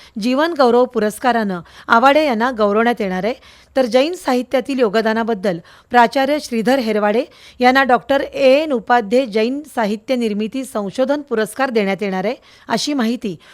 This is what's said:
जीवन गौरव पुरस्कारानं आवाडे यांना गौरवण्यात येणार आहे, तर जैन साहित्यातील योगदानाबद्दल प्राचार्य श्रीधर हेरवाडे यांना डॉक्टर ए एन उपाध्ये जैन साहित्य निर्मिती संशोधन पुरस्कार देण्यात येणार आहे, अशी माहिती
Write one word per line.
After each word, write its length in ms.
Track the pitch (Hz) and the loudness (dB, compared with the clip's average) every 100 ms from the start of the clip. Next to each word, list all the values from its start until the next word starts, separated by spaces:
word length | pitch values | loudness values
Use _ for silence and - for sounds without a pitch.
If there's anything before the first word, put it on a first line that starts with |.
| - 220 | -16 -6
जीवन 320 | 226 262 330 311 | -2 0 0 2
गौरव 260 | 247 240 | 4 4
पुरस्कारानं 760 | 247 226 208 - 254 233 208 180 - - - | 2 0 -4 -2 -2 0 -2 -6 -10 -18 2
आवाडे 360 | 233 269 294 | 4 6 4
यांना 260 | 302 220 247 220 | 2 0 -2 0
गौरवण्यात 420 | 208 208 226 240 | 0 2 0 0
येणार 240 | 196 185 | -4 -2
आहे, 100 | 202 254 - - _ 269 | -4 -6 -14 -20 _ -2
तर 80 | |
जैन 280 | 247 247 302 | 2 2 0
साहित्यातील 640 | 359 - 247 247 254 262 269 | -2 -2 -2 0 -4 -2 -2
योगदानाबद्दल 800 | 220 226 220 220 220 208 196 175 - - _ | 0 0 0 -2 -2 -4 -4 -6 -10 -20 _
प्राचार्य 480 | 240 233 269 269 294 | 2 4 2 0 -2
श्रीधर 380 | - 226 208 269 | -2 -2 0 0
हेरवाडे 460 | 220 208 208 220 311 - - - | 0 0 0 0 -4 -12 -20 0
यांना 220 | 247 262 | 4 4
डॉक्टर 380 | 269 247 - 277 | 4 2 2 -2
ए 300 | 277 277 262 277 | -2 0 4 4
एन 120 | 320 | 2
उपाध्ये 520 | 240 190 247 196 247 254 | -4 0 0 2 0 0
जैन 340 | 214 226 285 302 | -2 -2 -4 -8
साहित्य 420 | 254 208 214 - 247 | -4 -4 -4 -4 -4
निर्मिती 480 | 226 202 220 262 | -2 -2 -4 -6
संशोधन 580 | 247 220 196 - 262 294 | -8 -6 -6 -2 -2 -2
पुरस्कार 480 | 285 220 208 - 262 | -2 -4 -4 -2 -2
देण्यात 320 | 220 196 196 | 0 0 -2
येणार 220 | 208 190 | -4 -4
आहे, 100 | 202 277 _ - - | -4 -6 _ -20 -6
अशी 260 | 233 294 | -4 -2
माहिती 420 | 285 226 247 208 - - | -2 -2 -4 -6 -10 -16